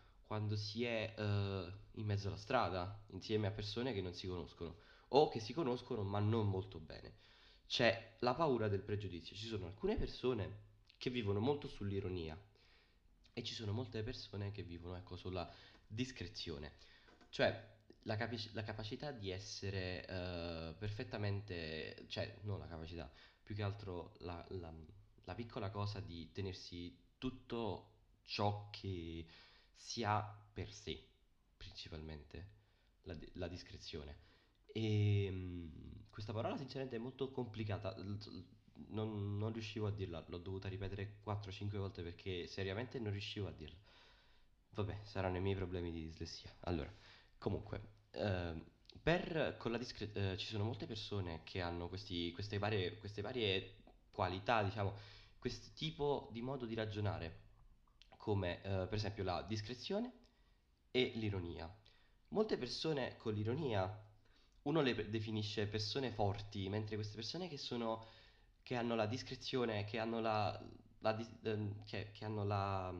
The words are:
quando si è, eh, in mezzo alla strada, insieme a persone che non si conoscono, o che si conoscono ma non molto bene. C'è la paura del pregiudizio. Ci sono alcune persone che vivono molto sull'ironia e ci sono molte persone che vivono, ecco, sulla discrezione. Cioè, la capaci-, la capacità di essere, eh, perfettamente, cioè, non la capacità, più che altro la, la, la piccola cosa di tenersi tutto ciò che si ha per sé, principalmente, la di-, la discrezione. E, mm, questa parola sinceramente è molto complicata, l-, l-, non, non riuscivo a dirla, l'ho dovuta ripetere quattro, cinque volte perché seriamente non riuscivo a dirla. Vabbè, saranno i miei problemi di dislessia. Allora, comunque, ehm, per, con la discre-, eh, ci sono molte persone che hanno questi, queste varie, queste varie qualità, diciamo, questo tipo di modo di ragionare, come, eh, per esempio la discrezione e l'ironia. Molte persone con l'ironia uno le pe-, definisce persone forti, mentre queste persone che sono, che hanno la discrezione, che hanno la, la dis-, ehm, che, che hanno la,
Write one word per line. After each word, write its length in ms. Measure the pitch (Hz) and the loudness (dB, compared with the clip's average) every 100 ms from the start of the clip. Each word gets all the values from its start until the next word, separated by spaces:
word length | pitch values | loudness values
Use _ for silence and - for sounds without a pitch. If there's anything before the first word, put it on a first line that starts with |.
| - - | -20 -16
quando 320 | - 107 104 107 | -2 0 2 2
si 280 | 104 113 | 0 0
è, 300 | 120 113 107 107 | 2 2 2 2
eh, 60 | |
in 840 | 107 101 98 98 87 101 - - 107 | 4 4 4 2 0 -6 -10 -2 2
mezzo 220 | 101 98 | 2 2
alla 100 | 82 | -2
strada, 680 | - 127 92 90 90 104 - | 2 4 4 2 -2 -4 -8
insieme 400 | 92 - 107 101 | -8 2 4 4
a 40 | |
persone 420 | 101 104 117 127 | 0 -2 0 0
che 80 | 98 | 0
non 120 | 92 | -2
si 140 | 87 95 | -2 -4
conoscono, 500 | 90 73 - 82 - - - - | -2 -4 -6 -8 -8 -16 -20 6
o 200 | 135 151 | 8 8
che 100 | 120 | 6
si 140 | 107 | -2
conoscono 500 | 127 135 123 - 120 | 2 2 2 0 -2
ma 160 | 98 104 | 2 4
non 300 | 104 113 101 | 6 6 6
molto 300 | 95 - 80 | 2 0 -6
bene. 440 | 80 - - - - - - - - | -10 -10 -12 -16 -20 -20 -20 -20 -2
C'è 480 | - 117 - - - | 6 8 6 0 0
la 160 | 123 139 | 2 4
paura 320 | 160 120 107 | 4 6 4
del 140 | 98 | 2
pregiudizio. 540 | 101 104 98 85 - 98 | 0 -2 -2 -6 -8 -8
Ci 120 | 113 | -4
sono 180 | 107 87 | -4 -4
alcune 320 | 98 190 240 | -2 2 2
persone 680 | 120 - 123 120 85 101 - - - - | 0 0 2 2 0 -6 -14 -20 -20 -6
che 120 | 131 | -2
vivono 300 | 123 104 101 | 0 2 4
molto 280 | 123 143 135 | 4 2 -2
sull'ironia 720 | - 101 98 95 90 80 80 - - - - - _ - - - | -4 -2 0 0 -2 -4 -6 -12 -20 -20 -20 -20 _ -20 -20 -12
e 100 | - | -6
ci 100 | 113 | -4
sono 180 | - 107 | -2 0
molte 320 | 107 131 110 | 0 0 -2
persone 480 | 107 127 - 101 101 | -2 -4 -6 -4 -4
che 120 | 101 | -4
vivono, 320 | 85 85 87 90 | -6 -6 -6 -8
ecco, 200 | 92 90 | -6 -6
sulla 360 | 92 90 82 - - - - | -2 -2 -4 -8 -18 -20 -6
discrezione. 840 | 107 127 - 85 - - 73 73 - - - - - - | -2 -2 -4 -8 -6 -6 -4 -6 -12 -20 -20 -20 -20 -4
Cioè, 440 | - 113 - - - - - | 4 6 4 -4 -18 -20 -10
la 120 | - 110 | -2 0
capaci-, 360 | 117 120 104 | 0 -2 -4
la 100 | 101 | -4
capacità 480 | 104 107 107 127 147 | -4 -4 -4 -4 -6
di 200 | 127 95 | -4 -4
essere, 760 | 92 - - 98 98 90 87 - | -4 -6 -6 -4 -2 -2 -2 -4
eh, 720 | 92 90 87 85 82 82 80 | -2 -2 -2 -2 -4 -6 -4
perfettamente, 1300 | 104 104 - 110 104 98 101 87 78 80 52 - - | -4 -2 -2 0 0 0 -2 -4 -2 -4 -4 -8 -6
cioè, 320 | - 85 - | -4 -4 -4
non 160 | 104 92 | -4 -4
la 80 | 76 | -4
capacità, 440 | 82 80 85 67 - - - | -8 -6 -6 -8 -12 -20 -16
più 140 | - 101 | -8 -2
che 80 | |
altro 500 | 101 101 101 87 80 - | -2 -2 -4 -6 -6 -8
la, 240 | 87 87 - | -8 -6 -6
la, 240 | 95 82 80 76 - - - | -6 -6 -10 -12 -16 -20 -14
la 120 | - 101 | -8 -6
piccola 340 | 113 - 98 | -4 -2 -2
cosa 280 | 101 104 101 | 0 -2 -2
di 320 | 82 85 80 | -6 -6 -6
tenersi 640 | - 98 90 - 87 87 - - - | -4 -4 -4 -8 -8 -8 -10 -20 -4
tutto 760 | 131 - - 120 107 85 - - - - | -4 -4 -4 0 0 0 -6 -20 -20 -20
ciò 460 | - - 104 104 - | -4 4 4 4 -2
che 540 | - 98 90 82 82 82 - - - - | -6 -4 -2 -2 -6 -8 -14 -20 -20 -20
si 300 | - - - | -14 -6 0
ha 200 | 104 107 - - - | 2 2 0 -8 -10
per 180 | - 82 | -8 -6
sé, 320 | - 80 - - _ _ _ _ - | -6 -8 -8 -10 _ _ _ _ -16
principalmente, 920 | - - - 78 78 76 - 76 95 - _ _ _ _ | -14 -12 -10 -8 -8 -10 -10 -12 -14 -16 _ _ _ _
la 120 | 92 78 | -12 -10
di-, 140 | - | -10
la 140 | - 87 | -6 -4
discrezione. 800 | 92 - 71 - 80 71 71 - - _ _ - 110 | -4 -10 -12 -8 -8 -8 -12 -18 -20 _ _ -6 0
E, 540 | 110 107 104 101 98 | 4 6 8 6 4
mm, 360 | 92 90 87 82 76 71 101 107 | 0 -2 -4 -6 -8 -10 -12 -12
questa 240 | - 107 | -8 -4
parola 240 | 107 156 220 | -2 0 -2
sinceramente 400 | 135 135 131 113 | -4 -4 -2 -2
è 20 | |
molto 320 | 123 131 131 | -4 -2 -2
complicata, 680 | 131 113 104 107 98 104 - | -2 -4 -2 0 0 -2 -4
l-, 140 | 98 | -4
l-, 340 | 104 - 92 85 - - - - | -4 -6 -10 -12 -16 -18 -16 -6
non, 500 | 104 110 107 101 101 | -2 0 0 0 2
non 160 | 110 | 0
riuscivo 340 | 113 104 110 107 | 0 -4 0 0
a 40 | |
dirla, 320 | 101 92 82 - | 0 -2 -4 -6
l'ho 100 | 87 | -6
dovuta 300 | 87 95 95 | -4 -4 -4
ripetere 520 | 95 98 98 101 - | -2 -2 -2 -4 -4
quattro, 280 | - 101 98 | -2 -2 -2
cinque 260 | 95 104 101 | -4 -2 -2
volte 260 | 98 90 | -2 -4
perché 420 | 87 85 98 90 80 | -6 -6 -4 -2 -2
seriamente 520 | - 95 95 123 135 | -2 0 0 -2 -2
non 120 | 107 | 0
riuscivo 360 | 101 104 107 92 | -2 -2 -2 -4
a 40 | |
dirla. 260 | 73 76 - - - - - - - - - _ | -4 -10 -12 -18 -20 -20 -20 -20 -20 -20 -20 _
Vabbè, 280 | 107 104 104 | -2 0 -2
saranno 340 | - 98 95 90 | -4 0 2 4
i 40 | |
miei 140 | 98 95 | 2 2
problemi 360 | 90 90 87 | 0 0 -2
di 120 | 82 | -2
dislessia. 500 | 80 80 87 - - - | -4 -6 -8 -8 -12 -6
Allora, 320 | - 85 78 - - - - - | 0 0 0 -8 -18 -20 -20 -4
comunque, 440 | 110 87 - - 107 - - | 0 0 -2 -6 -8 -16 -10
ehm, 520 | - 101 90 87 80 - - - - | 0 2 2 0 -4 -8 -16 -20 -2
per, 540 | - 175 185 160 98 - | 2 4 2 2 2 0
con 140 | 117 | 0
la 60 | 113 | 0
discre-, 340 | 123 - 104 | -2 -6 -4
eh, 240 | 104 98 95 | 0 0 0
ci 100 | - | -2
sono 180 | 110 104 | 0 0
molte 200 | 127 - | -2 -4
persone 560 | 110 - 101 87 80 | -6 -2 -2 -2 -4
che 180 | - 95 | -4 -2
hanno 260 | 87 87 87 | 0 0 -4
questi, 440 | 92 - 87 85 | -6 -4 -2 0
queste 240 | - 104 101 | -2 -2 0
varie, 400 | 104 107 90 - | 2 2 2 -2
queste 240 | 101 104 | -8 -6
varie 560 | 104 127 104 95 - - - - - | -2 2 4 4 0 -10 -20 -20 -8
qualità, 500 | - 90 95 117 117 | 0 0 2 4 6
diciamo, 300 | 98 107 98 - - - - - | 6 4 2 0 -8 -16 -18 -4
questo 320 | 123 - - | -4 -4 -8
tipo 540 | - 156 156 147 135 - | -4 -2 2 4 2 0
di 100 | 113 | -4
modo 240 | 127 135 117 | -2 -2 0
di 100 | 110 | 2
ragionare, 680 | 107 101 104 82 80 - - - - - - - - - | 2 2 2 2 -2 -6 -16 -20 -20 -20 -20 -20 -20 -4
come, 440 | - 101 87 - | 2 4 4 0
eh, 240 | 98 95 92 | 2 2 2
per 60 | |
esempio 300 | 107 101 101 | 2 0 0
la 180 | 92 82 | 0 0
discrezione 720 | 80 107 - 127 - 202 247 - - _ - - _ _ _ | 0 -2 -2 -4 0 0 0 -6 -20 _ -20 -20 _ _ _
e 220 | 127 127 113 | 4 4 4
l'ironia. 580 | 110 95 85 82 82 - - - - - - | 0 2 -2 -4 -8 -10 -20 -20 -20 -20 -2
Molte 280 | 175 214 170 | 2 2 2
persone 580 | 123 - 160 147 120 - | 0 0 0 2 0 -2
con 160 | 113 | 0
l'ironia 720 | 107 110 139 147 104 92 104 - - - - - - 139 | 2 2 2 2 2 2 -2 -12 -20 -20 -20 -20 -4 2
uno 160 | 160 | 6
le 140 | 135 107 | 6 4
pe-, 140 | 104 | 2
definisce 580 | 110 107 107 104 - 101 | 0 2 0 0 2 2
persone 440 | 107 - 143 127 | 2 0 0 0
forti, 580 | 104 101 95 - 101 95 | 4 2 2 -2 -2 0
mentre 260 | 104 104 107 | 0 0 -2
queste 200 | 104 107 | -2 -4
persone 320 | 117 165 180 | -4 -4 -4
che 100 | 139 | -6
sono, 480 | - 120 113 110 - - - - - - | -2 0 0 0 -4 -18 -20 -20 -20 -14
che 120 | - 127 | -2 2
hanno 200 | 117 113 | 4 4
la 100 | 107 | 4
discrezione, 800 | 104 - 131 - 131 117 104 101 | 2 -4 -6 0 2 4 2 0
che 140 | 117 | 0
hanno 200 | 113 113 | 2 2
la, 400 | 113 107 95 - - - - - | 4 4 4 0 -6 -14 -18 0
la 140 | 107 | 4
dis-, 160 | 110 113 - | 4 0 -2
ehm, 400 | 113 107 104 104 - | 0 2 2 -2 -4
che, 260 | 104 104 | -4 -4
che 140 | - 107 | -6 -2
hanno 180 | 107 | 0
la, 500 | 101 101 98 98 92 | 4 4 4 2 0